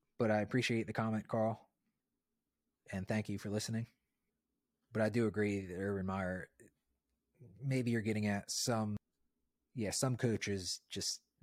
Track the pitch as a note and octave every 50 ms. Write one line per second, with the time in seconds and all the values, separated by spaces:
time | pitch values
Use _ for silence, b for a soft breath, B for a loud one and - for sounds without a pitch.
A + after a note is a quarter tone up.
0 | _ _ _ - A#2+ A2 G#2+ G#2+ G#2 G#2 - B2+ A#2+ - A#2+ A2+ G#2+ - G#2+ -
1 | A2 A2 A2 G#2+ - - - A2+ A2 A2+ A2 - - _ _ _ _ _ _ _
2 | _ _ _ _ _ _ _ _ _ _ _ _ _ _ _ _ _ - G#2+ F#2+
3 | F#2+ - A2 A2 G#2+ - G2+ G2 - G#2 G#2 G#2+ - - A2+ A2+ A#2 - _ _
4 | _ _ _ _ _ _ _ _ _ _ _ _ _ _ _ _ _ _ A2 A2
5 | A2 G#2+ G#2 A#2+ A2+ G#2+ F2+ G#2 G#2 G#2 G2+ G2 F#2+ F2+ F2 F2+ G2 G2+ G2+ G2
6 | F#2 F#2+ F#2+ G2 F#2+ F2+ F#2 F2+ - - _ - - - _ _ _ _ _ _
7 | _ _ _ _ _ _ _ _ B2 A2 F#2+ - C3+ C3+ C3 C3 A#2+ A#2+ A#2 A2+
8 | G2+ A2 G#2+ G#2+ G#2 G#2 G2+ G2+ - - - - - B2+ A#2 A2 A2 G#2+ G#2 G2
9 | - _ _ _ _ _ _ _ _ _ _ _ _ _ - B2+ G#2+ F#2 - -
10 | C#3 C3 B2 A2 - A#2 G#2+ F#2+ - G#2 G2+ F#2+ F2+ F2 - - - _ - G2
11 | - - - - _ _ _ _